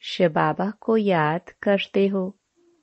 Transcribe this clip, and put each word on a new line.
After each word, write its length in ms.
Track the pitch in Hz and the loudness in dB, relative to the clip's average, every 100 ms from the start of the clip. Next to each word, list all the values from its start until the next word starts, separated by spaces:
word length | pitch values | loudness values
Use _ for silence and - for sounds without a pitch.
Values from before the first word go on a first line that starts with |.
शिव 300 | - - 180 | -10 0 0
बाबा 400 | 160 156 151 190 | 2 0 0 -4
को 260 | 214 - 226 | -6 0 0
याद 440 | 202 175 151 165 - - | 2 2 0 -2 -6 -6
करते 440 | - 196 - 196 196 | 0 0 0 0 0
हो, 320 | 196 185 - _ _ _ _ | 0 -6 -10 _ _ _ _